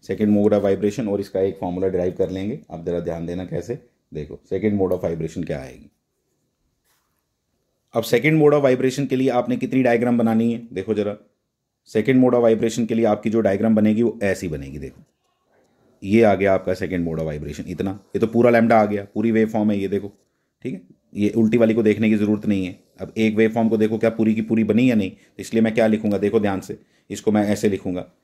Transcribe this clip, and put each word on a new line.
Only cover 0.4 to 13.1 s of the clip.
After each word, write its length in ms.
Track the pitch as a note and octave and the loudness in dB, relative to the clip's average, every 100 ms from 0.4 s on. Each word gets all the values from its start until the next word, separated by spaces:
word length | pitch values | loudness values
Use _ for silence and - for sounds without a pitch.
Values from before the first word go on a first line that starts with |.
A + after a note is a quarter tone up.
| G#2 | 4
of 100 | G#2 | 2
vibration, 440 | G2 F#2+ G#2 G2+ A2 | 2 0 0 -2 -4
और 120 | G2+ | -4
इसका 200 | G2 F#2 | -4 -2
एक 180 | F#2+ F#2 | -2 -2
फॉर्मूला 280 | F#2 F2+ F#2+ | -8 -4 -2
डिराइव 260 | F#2 F2+ E2+ | -2 -4 -2
कर 120 | F#2 | -4
लेंगे। 280 | F#2 G2 D3 - | -4 -8 -10 -12
आप 140 | E2+ E2+ | -12 -6
जरा 140 | F2 | -6
ध्यान 260 | E2+ E2 E2 | -6 -8 -8
देना 180 | F2 | -8
कैसे, 340 | F2+ D#2+ E2 C3+ _ _ _ | -8 -8 -8 -12 _ _ _
देखो 260 | D#2 D2 - _ | -14 -12 -14 _
second 280 | F#2+ G#2 G#2 | -2 0 0
mode 140 | F#2+ | 0
of 100 | F2+ | 0
vibration 420 | F2+ E2 D#2+ F#2 D#2 | -4 -4 -6 -8 -8
क्या 140 | D2 | -8
आएगी। 300 | C2 - - _ _ _ _ _ _ _ _ _ _ _ _ _ _ _ _ _ _ _ _ | -10 -18 -20 _ _ _ _ _ _ _ _ _ _ _ _ _ _ _ _ _ _ _ _
अब 100 | A#2 | -6
second 380 | A2 B2 C#3 D#3 | 0 0 2 4
mode 120 | D3 | 4
of 100 | D3 | 4
vibration 440 | C3+ B2+ B2+ B2+ C#3 | 4 2 0 -2 -4
के 80 | C3 | -2
लिए 120 | C3 | 0
आपने 240 | B2 A#2+ B2 | 0 -2 -4
कितनी 260 | B2 C3+ | -2 0
डायग्राम 360 | B2 A#2 A#2+ A#2+ | 2 2 2 2
बनानी 340 | A2+ A2 A#2 | 2 2 0
है, 140 | A#2 - | -2 -8
देखो 220 | F#2 F#2+ | -10 -4
जरा, 220 | G#2 G#2 G2+ _ _ _ _ _ _ _ | -2 -2 -6 _ _ _ _ _ _ _
second 340 | A2 G#2+ C3 | -2 2 4
mode 100 | B2+ | 4
of 100 | B2 | 4
vibration 440 | A#2 A2 A2+ A2+ A2+ | 4 4 0 -2 -2
के 60 | |
लिए 100 | A2 | 0
आपकी 240 | A2+ | 2